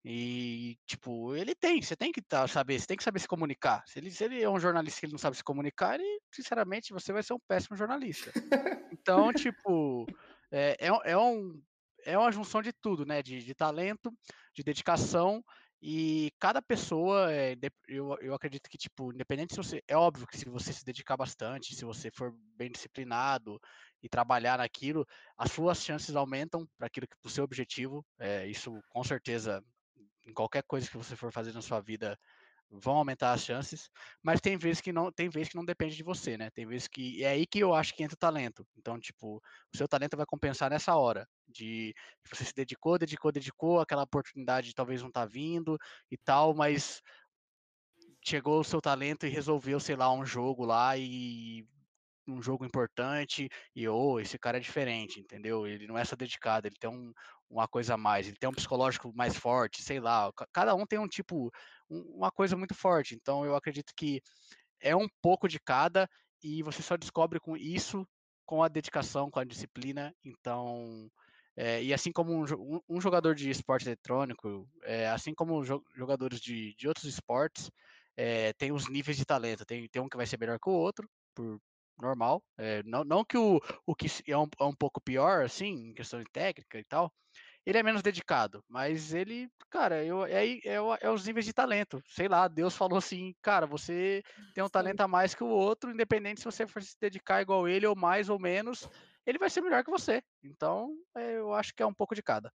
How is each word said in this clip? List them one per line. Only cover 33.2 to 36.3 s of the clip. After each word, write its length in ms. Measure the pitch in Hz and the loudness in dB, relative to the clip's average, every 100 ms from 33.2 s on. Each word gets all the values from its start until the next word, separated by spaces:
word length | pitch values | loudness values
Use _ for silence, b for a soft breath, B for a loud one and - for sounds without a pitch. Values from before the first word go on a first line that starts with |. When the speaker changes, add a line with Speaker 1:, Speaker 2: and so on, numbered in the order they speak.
| 123 | 2
Speaker 1:
as 100 | 120 | 2
chances, 460 | - 123 139 156 - B B B | 0 -4 -6 -12 -16 B B B
mas 200 | 160 165 | 0 2
tem 160 | 196 185 | 2 2
vezes 240 | 165 165 | 2 0
que 100 | 185 | 0
não, 180 | 170 175 | -2 -2
tem 200 | 160 175 | -2 -4
vezes 180 | 156 156 | -2 -4
que 80 | 175 | -6
não 80 | |
depende 320 | 170 175 160 156 | -6 -4 -4 -4
de 60 | |
você, 340 | 165 180 - | -8 -6 -6